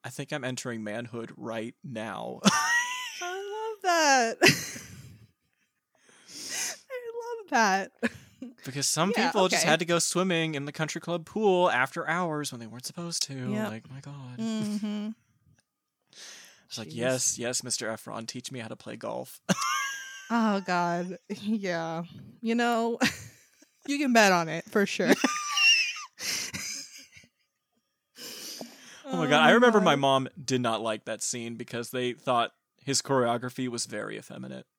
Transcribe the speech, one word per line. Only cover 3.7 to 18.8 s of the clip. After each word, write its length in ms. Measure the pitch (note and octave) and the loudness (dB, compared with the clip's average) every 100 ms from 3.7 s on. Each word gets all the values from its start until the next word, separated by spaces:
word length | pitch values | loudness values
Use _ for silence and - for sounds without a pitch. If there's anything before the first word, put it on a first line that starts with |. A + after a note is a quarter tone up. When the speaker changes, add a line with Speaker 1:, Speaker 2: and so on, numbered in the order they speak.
| G#4+ | -4
Speaker 2:
love 60 | |
that. 540 | F#4 E4+ D4+ C4 A3+ - | 2 4 6 6 4 6
<laughs> 400 | - - - - - - - - - _ _ _ _ _ _ _ _ _ - - - - - - _ | 4 4 -6 -12 -16 -18 -20 -20 -20 _ _ _ _ _ _ _ _ _ -20 -14 -8 -6 -6 -8 _
I 220 | B4+ A#4+ A#4 | -10 -8 -8
love 300 | A#4 A#4 G4+ | -8 -10 -2
that. 420 | C4 G#3+ F#3+ F#3+ _ A#3 - - _ B3 - - | 2 2 0 -4 _ -6 -6 -20 _ -18 -14 -10
Speaker 1:
Because 220 | C3+ C3+ | -4 -2
some 240 | D3+ F3+ A#3+ | 0 2 2
Speaker 2:
Yeah, 100 | E3+ | 2
Speaker 1:
people 220 | G#3 F#3 | 4 4
just 140 | F3+ | 4
Speaker 2:
okay. 60 | E3 | 4
Speaker 1:
had 100 | D#3+ | 2
to 60 | E3+ | 2
go 140 | E3+ | 0
swimming 560 | - F3 F#3 E3 D#3+ D3 | 2 0 2 2 0 -4
in 80 | |
the 80 | C#3+ | -6
country 300 | D3 D#3 E3+ | -4 -4 -4
club 240 | E3+ E3+ D#3+ | -4 -6 -4
pool 440 | G#3+ G#3+ F3+ F3+ | 2 4 6 6
after 380 | A#2+ C3 E3+ D#3 | 4 2 0 -2
hours 460 | E3+ F3 D3+ C#3+ | 0 0 -4 -6
when 60 | B2 | -8
they 60 | A2+ | -14
weren't 180 | A#2 - | -12 -12
supposed 380 | - E3+ E3+ | -10 -6 -4
to. 280 | - C3+ B2+ | -4 -4 -4
Speaker 2:
Yep. 180 | G#3+ G#3+ | -2 -4
Speaker 1:
Like, 200 | A3 D#3 | -6 -12
my 80 | C3+ | -16
God. 380 | C#3+ C#3+ B2+ B2 | -14 -14 -14 -6
Speaker 2:
Mm-hmm. 720 | A3+ A3 G#3+ G#3 G#3 G#3 G#3+ A3 _ _ _ _ _ _ _ _ _ - - - - _ _ | -4 -2 -4 -4 -4 -4 -6 -10 _ _ _ _ _ _ _ _ _ -20 -20 -20 -20 _ _
Speaker 1:
It's 100 | - | -12
like, 80 | A2+ | -10
Speaker 2:
Jeez. 60 | C3+ | -4
Speaker 1:
"Yes, 420 | B2 B2+ - - | -2 0 0 -2
yes, 260 | A#2+ B2 | -4 -4
Mister 240 | B2+ - A2 | -4 -4 -4
Efron, 380 | A2 - G#2+ A2+ | -6 -8 -10 -10
teach 240 | B2 - | -12 -12
me 80 | C3 | -12
how 80 | A2+ | -10
to 80 | |
play 200 | A2 | -12